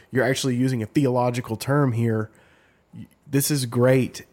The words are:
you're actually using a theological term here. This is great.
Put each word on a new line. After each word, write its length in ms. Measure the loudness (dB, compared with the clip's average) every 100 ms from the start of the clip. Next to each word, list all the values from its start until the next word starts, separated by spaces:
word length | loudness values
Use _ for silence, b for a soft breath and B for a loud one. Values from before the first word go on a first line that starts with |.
| B
you're 140 | 0
actually 300 | 0 0 -2 0
using 260 | 0 -2
a 40 | -2
theological 680 | 0 2 2 0 -2 -4 -6
term 360 | -2 2 2
here. 360 | 2 0 0 -4 -10 b b b b b -20 -20 _ -4
This 200 | -2 0
is 140 | -2 -2
great. 600 | 2 4 4 0 -6 -6